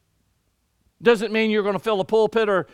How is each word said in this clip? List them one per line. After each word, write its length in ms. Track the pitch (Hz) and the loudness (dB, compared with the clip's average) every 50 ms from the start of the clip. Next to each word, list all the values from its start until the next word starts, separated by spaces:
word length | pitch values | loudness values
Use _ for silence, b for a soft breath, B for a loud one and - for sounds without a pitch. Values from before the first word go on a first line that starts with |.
| _ _ _ _ _ _ _ _ _ _ _ _ _ _ _ _ _ _ _ _ | _ _ _ _ _ _ _ _ _ _ _ _ _ _ _ _ _ _ _ _
Doesn't 300 | 165 226 240 185 226 202 | 2 2 2 2 0 -2
mean 180 | 214 220 220 220 | -2 -2 0 0
you're 140 | 214 214 190 | 0 0 0
gonna 160 | 208 196 175 | -2 -4 -4
fill 220 | - 220 214 190 | -4 -2 -2 -2
a 20 | 185 | -2
pulpit 460 | - 220 220 220 208 214 226 220 208 | 0 2 2 2 2 0 0 0 0
or 180 | 196 180 156 b | 0 -2 -2 b